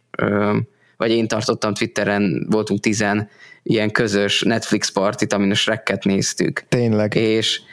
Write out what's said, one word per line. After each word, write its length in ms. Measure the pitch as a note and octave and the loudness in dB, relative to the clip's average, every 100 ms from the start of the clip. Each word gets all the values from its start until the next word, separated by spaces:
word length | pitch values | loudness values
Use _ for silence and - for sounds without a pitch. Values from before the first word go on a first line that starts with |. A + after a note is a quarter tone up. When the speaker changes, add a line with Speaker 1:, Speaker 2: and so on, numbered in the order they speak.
| _ - | _ -4
Speaker 1:
ö, 400 | G#2+ G#2 G#2 A2 A#2 _ _ - | -2 0 0 0 -4 _ _ -4
vagy 140 | A2+ | 0
én 160 | A2+ A2 | 0 0
tartottam 460 | A2 G#2+ A2+ G#2+ | -2 -2 -2 -2
Twitteren, 720 | G2+ A2 - G#2 G2+ G2+ C2 - | -2 -2 -2 0 2 0 -2 0
voltunk 300 | G#2+ G#2 G2+ | 0 0 0
tizen 500 | A2+ G#2 G2+ G#2 G#2+ - - - | 0 0 0 0 -4 -10 -20 -10
ilyen 280 | - A2 G#2+ | -2 0 0
közös 500 | - A#2 G2+ G2+ - | 0 0 2 0 0
Netflix 480 | G2 A2+ - G#2+ - | 0 0 0 -2 0
partit, 420 | G2 G2 - G2+ | 0 0 0 0
amin 180 | G2+ G2 | 2 2
a 20 | |
Shreket 500 | G2+ - A2 - G2 | 0 0 -2 -2 -2
néztük. 600 | G2+ G2 - - F#2 - - | 0 0 0 -2 -2 -2 -2
Speaker 2:
Tényleg. 460 | B2+ A#2 G#2+ G#2+ - | 0 2 2 2 2
Speaker 1:
És, 460 | A2 A2 - - - | 2 2 0 -4 -8